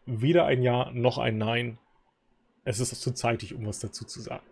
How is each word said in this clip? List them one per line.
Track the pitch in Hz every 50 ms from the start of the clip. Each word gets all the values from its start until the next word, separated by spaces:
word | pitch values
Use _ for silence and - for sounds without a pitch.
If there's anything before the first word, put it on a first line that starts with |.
| _
weder | 131 123 110 123 147 170 175 160
ein | 143 135 127
Ja | 123 123 120 123 127 -
noch | - 120 117 123 117 -
ein | 123 120 110
Nein. | 107 107 110 117 120 120 120 113 - _ _ _ _ _ _ _ _ _ _ _ _ _ _ _ _
Es | _ 127 107 107
ist | 123 - 120
zu | - - 135
zeitig, | 123 - - 117 117 113 110 92 -
um | 123 107
was | 104 101 -
dazu | - 107 - - 117
zu | - - -
sagen. | 110 - - - - -